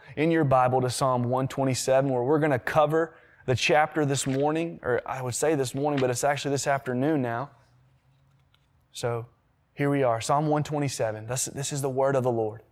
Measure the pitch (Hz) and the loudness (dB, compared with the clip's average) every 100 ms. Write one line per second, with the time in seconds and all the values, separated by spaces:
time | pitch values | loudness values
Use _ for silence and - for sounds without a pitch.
0 | - 139 160 165 147 131 127 127 127 - | -12 -2 2 2 4 4 4 2 0 0
1 | 135 127 120 127 135 - 135 123 - 131 | 0 0 0 0 -2 -2 -2 0 2 2
2 | 139 127 120 156 151 127 - 156 151 160 | 2 0 2 2 2 0 0 2 4 2
3 | 165 - _ _ - 127 - 151 156 165 | -2 -6 _ _ -2 0 4 4 2 0
4 | 147 139 135 135 143 160 170 170 - 120 | 0 0 -2 0 0 0 -4 -6 -2 -2
5 | - 127 127 117 151 156 127 135 147 147 | -2 -8 -6 -2 0 0 0 -2 -2 0
6 | 127 120 143 143 147 139 151 139 - 123 | 0 0 0 0 -2 -2 0 -2 -2 -2
7 | 139 156 123 117 143 _ _ _ _ _ | 0 0 -2 -4 -8 _ _ _ _ _
8 | _ _ _ _ _ _ _ _ _ - | _ _ _ _ _ _ _ _ _ -8
9 | 120 117 117 _ _ _ _ - 143 143 | -6 -6 -8 _ _ _ _ -4 0 2
10 | 127 113 - 147 156 151 147 151 139 - | 2 0 0 0 2 0 0 -2 -4 -2
11 | 113 107 110 131 - - 139 147 139 127 | -4 -4 -6 -6 -6 -6 -6 -4 -4 0
12 | 135 135 127 117 110 110 - | 2 2 2 0 -2 -6 -18